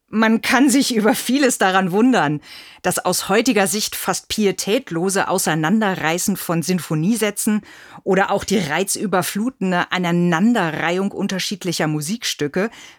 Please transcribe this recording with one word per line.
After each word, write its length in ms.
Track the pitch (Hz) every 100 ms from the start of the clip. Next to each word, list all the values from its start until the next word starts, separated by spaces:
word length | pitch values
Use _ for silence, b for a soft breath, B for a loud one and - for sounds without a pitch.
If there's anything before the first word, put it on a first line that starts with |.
| _
Man 300 | 214 220 226
kann 300 | - 254 277
sich 260 | 254 - 233
über 180 | 214
vieles 440 | 262 - 269 262 -
daran 340 | 196 185 185
wundern. 480 | 190 254 226 147 151 B B B B
Das 160 | 180 180
aus 300 | - 180 -
heutiger 400 | 202 247 208 196
Sicht 260 | 208 -
fast 360 | - - 180 -
pietätlose 1000 | - 202 185 - 247 - 165 190 190 -
Auseinanderreißen 1120 | 180 180 160 156 220 208 175 151 175 - 190
von 240 | - 170
Sinfoniesätzen 1000 | 165 185 - 156 170 226 214 202 - 214 - B B B -
oder 260 | 190 196
auch 140 | 196 -
die 120 | 202
reizüberflutende 1300 | 156 156 202 - 202 185 165 202 233 - 190 175 -
Aneinanderreihung 1200 | 180 175 175 175 165 220 233 170 151 160 180 196
unterschiedlicher 760 | - 196 190 - 196 180 165 160
Musikstücke 840 | 151 147 233 - - 147 180 220 B B